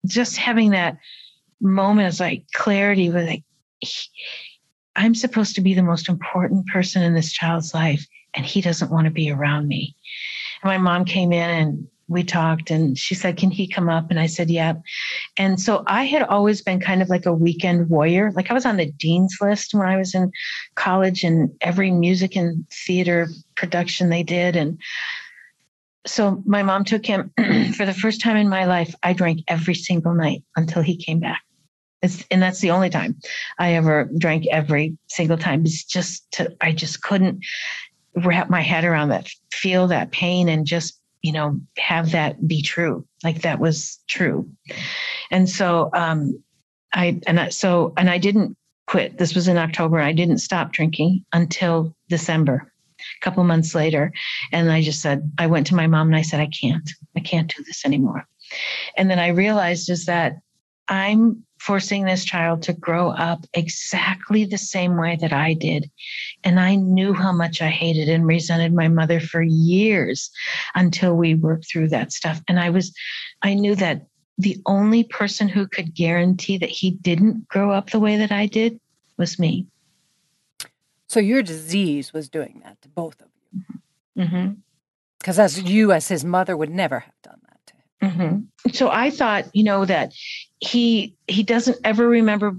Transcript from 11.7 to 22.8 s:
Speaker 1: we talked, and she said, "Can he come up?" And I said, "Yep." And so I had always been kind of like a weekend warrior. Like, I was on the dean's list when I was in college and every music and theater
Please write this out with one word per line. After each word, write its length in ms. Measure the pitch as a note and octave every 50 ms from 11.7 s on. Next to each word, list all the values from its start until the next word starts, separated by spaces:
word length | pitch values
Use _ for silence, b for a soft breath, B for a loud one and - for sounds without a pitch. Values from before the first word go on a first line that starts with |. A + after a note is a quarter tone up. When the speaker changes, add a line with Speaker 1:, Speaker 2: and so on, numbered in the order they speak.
| D3 D#3 - - _ _ _ -
Speaker 1:
we 160 | E3 F3+ F3
talked, 460 | F3+ - F3 D#3+ E3 D#3+ D#3+ D#3+ -
and 260 | E3 D#3 D#3+ C#3+ C3
she 180 | C3+ - - F#3
said, 220 | F#3 - F3+ E3+
"Can 140 | - - F#3+
he 180 | F#3 G3 F#3+ F3+
come 220 | - F#3+ E3+ E3+
up?" 200 | E3 E3 D#3+ E3
And 80 | F3 D#3+
I 80 | E3
said, 220 | D#3+ E3 - E3+ D#3+
"Yep." 320 | E3+ E3 D#3+ E3 D#3+ D#3+ B B B B B B B B B B B
And 240 | - G3 G3 F#3+ F#3
so 240 | F#3+ A#3 G#3 - -
I 180 | - F#3+ A3+ C4+
had 180 | C4+ C#4 D#4
always 400 | B3 - G3+ G#3 G3+ G#3 G#3+ G3+
been 180 | - G3 F#3 F#3
kind 220 | F#3 - F#3+ F#3
of 80 | F#3 F#3
like 160 | F#3 F3 F3
a 60 | F3+
weekend 580 | E3+ D#3+ E3 E3+ E3 E3 G3+ F3+ F3 F3 E3+ D#3+
warrior. 420 | E3 D3+ D3+ E3 F3 F#3 G#3 G#3+
Like, 180 | F#3+ F#3 F#3 -
I 40 | A#3+
was 100 | C4 B3
on 140 | B3+ G#3+ F#3
the 120 | E3 D3
dean's 440 | D3 - - D#3+ E3 F3+ F#3+ F#3 F#3 -
list 340 | G3+ G3+ G#3 G3+ - - -
when 120 | G#3 F#3+
I 120 | F#3 F#3+ F#3+
was 160 | F#3+ F#3 F#3
in 180 | F#3 F#3 F#3 B B B B B B B B _
college 480 | - - F#3 F3+ F#3+ F#3+ F#3+ F#3 F#3 -
and 260 | E3+ E3 E3 D3+ - - _
every 300 | - E3+ F3 F#3+ F#3+ F#3+
music 460 | F3+ E3+ E3+ F3 F#3 F3+ F#3+ F#3 -
and 280 | F#3+ F3 E3+ E3 E3 - _
theater 560 | - -